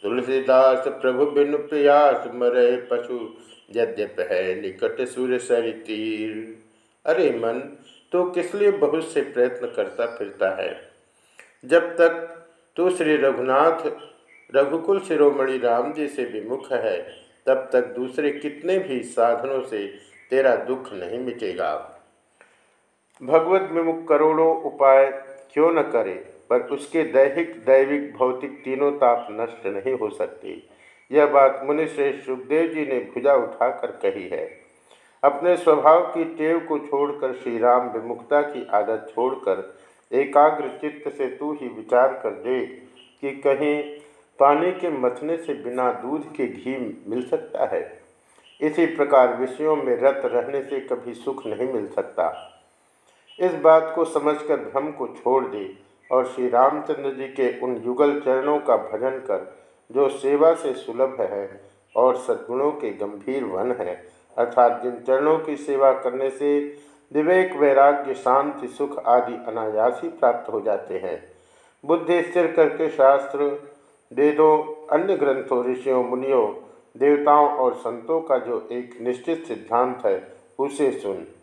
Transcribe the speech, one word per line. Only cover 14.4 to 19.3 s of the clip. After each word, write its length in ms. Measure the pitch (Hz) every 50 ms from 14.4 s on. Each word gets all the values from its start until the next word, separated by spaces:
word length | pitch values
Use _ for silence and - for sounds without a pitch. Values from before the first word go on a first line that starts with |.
| _ _ 120
रघुकुल 440 | 135 143 143 156 165 160 - 196 196
शिरोमणि 580 | 190 - 165 143 147 143 135 135 131 131 131 127
राम 340 | 120 120 117 120 127 147
जी 160 | 147 151 151 143
से 160 | 143 143 123
विमुख 480 | 120 113 107 101 110 127 131 - -
है, 360 | 131 117 110 110 92 85 - - - - _ _ _ _ _
तब 220 | 131 131 131 131 -
तक 140 | - 127 120
दूसरे 440 | 120 - 123 127 127 - - 147 143
कितने 480 | 143 - - 147 143 - - 175 185 190
भी 240 | 185 - 135 123
साधनों 600 | - - - 120 117 120